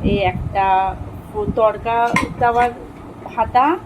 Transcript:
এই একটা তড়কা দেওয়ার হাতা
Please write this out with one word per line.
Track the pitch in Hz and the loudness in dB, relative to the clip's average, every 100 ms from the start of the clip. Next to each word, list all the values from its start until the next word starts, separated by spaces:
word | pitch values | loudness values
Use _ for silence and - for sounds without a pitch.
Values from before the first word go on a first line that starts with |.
এই | 196 202 | 2 2
একটা | 185 180 - 196 190 190 190 190 - - - 214 208 - | 0 -2 -4 0 2 4 2 -4 -10 -12 -10 -6 -2 2
তড়কা | 220 208 233 233 233 233 - 175 | 2 2 -2 0 2 2 -2 0
দেওয়ার | 240 233 240 240 - - - - - - | 2 4 0 -2 -14 -16 -18 -16 -12 -4
হাতা | 226 247 277 359 | 0 4 4 2